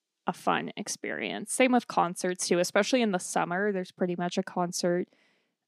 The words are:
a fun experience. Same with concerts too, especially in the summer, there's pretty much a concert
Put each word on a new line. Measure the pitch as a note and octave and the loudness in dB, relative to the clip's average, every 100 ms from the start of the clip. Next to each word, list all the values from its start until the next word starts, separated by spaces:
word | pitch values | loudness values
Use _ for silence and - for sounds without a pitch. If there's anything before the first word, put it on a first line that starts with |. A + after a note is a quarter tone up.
| _ _ - | _ _ -6
a | |
fun | F3+ - E3 - - | -2 0 0 0 -8
experience. | G#3 - - D2+ F#2 G2+ G#3+ | -8 -8 -6 -6 -4 -6 -6
Same | - B3+ | 2 4
with | B3 - | 4 2
concerts | - F3 F3+ F#3 F3+ - | 0 0 0 -4 -4 0
too, | F3 | 2
especially | F3+ G#3 G#3 B3+ | 4 2 4 4
in | A3+ | 2
the | F#3 | 0
summer, | - F#3 E3+ F3+ G#3 | 0 -2 0 0 0
there's | F#3+ F3+ | -2 -6
pretty | - F#3 | -4 -2
much | F3 F3 - | -2 -2 -2
a | |
concert | - - F3 - F3+ F3 - _ _ _ _ _ | -4 -2 -2 0 0 0 -2 _ _ _ _ _